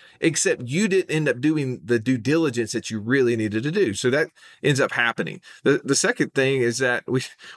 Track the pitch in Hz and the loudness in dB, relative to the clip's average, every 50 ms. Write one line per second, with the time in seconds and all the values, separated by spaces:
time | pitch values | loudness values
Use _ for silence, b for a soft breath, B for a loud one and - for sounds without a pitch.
0 | B B B B - 165 156 - - 190 156 - 131 117 135 180 220 196 190 185 | B B B B -2 0 0 2 0 0 0 -2 -4 -4 -2 0 0 2 2 0
1 | 180 - 147 160 151 143 - 123 127 151 160 151 139 131 123 - 76 104 120 117 | 0 0 -2 0 0 0 0 0 0 0 0 0 -2 -4 -6 -6 -2 0 0 0
2 | 107 123 131 117 104 135 156 165 165 147 117 120 113 104 - 113 - - 113 107 | 2 0 0 0 0 0 0 2 2 0 0 -2 -4 -2 -4 -6 -6 -6 -8 -6
3 | 101 113 131 139 127 117 120 113 110 104 101 110 127 151 165 214 190 110 98 - | -2 0 2 2 4 2 2 0 -2 -2 -2 -2 -2 -2 0 0 0 0 -2 -2
4 | - 123 123 151 160 - _ B B B B B B 147 143 127 120 101 - 120 | 0 0 2 0 0 -2 _ B B B B B B 2 2 2 2 0 0 0
5 | 120 117 113 - 98 - - - B B B B B 127 143 - - - 139 - | 0 0 0 -2 -6 -6 -6 -12 B B B B B 2 2 2 2 0 0 0
6 | - 202 247 - 151 - - 139 131 135 139 135 120 120 117 120 131 123 123 - | 0 0 0 0 -2 -2 0 0 2 2 2 2 0 0 0 0 0 0 0 -2
7 | - - 120 131 - - - B B B B | -2 -2 -2 -2 -2 -4 -14 B B B B